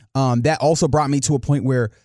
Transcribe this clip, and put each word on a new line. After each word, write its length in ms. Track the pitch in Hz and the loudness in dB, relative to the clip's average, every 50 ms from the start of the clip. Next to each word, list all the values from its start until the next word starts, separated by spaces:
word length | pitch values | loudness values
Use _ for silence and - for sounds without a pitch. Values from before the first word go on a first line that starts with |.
| _ _ _ | _ _ _
Um, 280 | 131 135 127 123 120 117 | 0 0 2 0 2 0
that 180 | 151 156 - | 0 0 2
also 260 | 135 151 165 - 175 | 0 0 2 2 0
brought 220 | 143 123 151 151 139 | 0 2 0 0 0
me 100 | 143 139 | -2 -2
to 160 | - - 147 | 0 -2 -2
a 40 | 131 | -2
point 260 | - - 143 139 107 | 0 -2 -2 0 0
where, 260 | 131 131 123 117 101 - _ | -2 0 0 -2 -4 -6 _